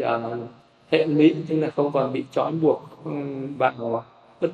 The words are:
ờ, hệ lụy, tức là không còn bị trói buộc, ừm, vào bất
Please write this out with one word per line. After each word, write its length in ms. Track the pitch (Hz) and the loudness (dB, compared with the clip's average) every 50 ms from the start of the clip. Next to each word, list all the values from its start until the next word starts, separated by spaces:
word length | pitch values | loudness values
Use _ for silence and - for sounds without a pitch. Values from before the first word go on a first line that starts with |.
ờ, 360 | 123 117 117 117 113 117 120 120 117 120 - - _ _ _ _ _ - | -2 -2 -2 -2 -4 -6 -8 -8 -10 -12 -14 -20 _ _ _ _ _ 0
hệ 140 | 160 156 156 | 0 2 2
lụy, 300 | 160 147 147 151 160 151 156 - | 2 4 6 6 6 6 4 -4
tức 80 | 165 160 | -2 -2
là 140 | 156 151 - | -2 -2 -2
không 220 | - 147 147 143 | 0 0 0 0
còn 220 | 147 135 127 123 127 | 0 0 0 0 -2
bị 100 | 131 131 - | -6 -6 -4
trói 200 | - 143 135 147 | -2 -2 -2 -2
buộc, 300 | 160 165 160 143 98 - - - - - - | 0 2 2 2 2 2 -2 -14 -20 -14 -12
ừm, 520 | 156 147 143 143 139 135 135 131 143 143 | -8 -8 -6 -6 -8 -8 -8 -8 -8 -2
vào 480 | 123 127 127 127 120 117 117 117 117 - - _ _ _ _ _ - | 0 0 0 0 -2 -4 -4 -4 -4 -6 -8 _ _ _ _ _ -4
bất 100 | 175 170 | -4 -4